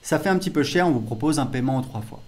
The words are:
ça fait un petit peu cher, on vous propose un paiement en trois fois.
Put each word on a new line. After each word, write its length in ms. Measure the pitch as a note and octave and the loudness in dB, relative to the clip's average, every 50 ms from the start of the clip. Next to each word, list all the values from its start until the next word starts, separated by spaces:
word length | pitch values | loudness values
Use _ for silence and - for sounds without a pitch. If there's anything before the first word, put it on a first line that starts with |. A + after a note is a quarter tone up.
ça 160 | - - D#3 D3+ | -2 0 -2 0
fait 100 | - G3 | 2 2
un 80 | F#3+ | 2
petit 140 | F3+ - F#3 | 2 0 0
peu 120 | - D3+ C#3 | 0 0 0
cher, 240 | C#3+ - F3 F3+ | 2 2 2 4
on 40 | F3 | 4
vous 100 | C#3+ A#2+ | 2 2
propose 360 | G#2+ A#2 B2 G#2+ C#3+ D#3 D3+ | 0 -4 -4 0 0 2 2
un 80 | D3+ C3 | 2 0
paiement 300 | A2 - B2+ B2 C3+ C3 | 0 -2 -2 0 0 0
en 60 | B2+ | -2
trois 200 | B2 - - A2 | -2 -4 -8 -10
fois. 200 | A2 - - - - | -10 -10 -14 -16 -18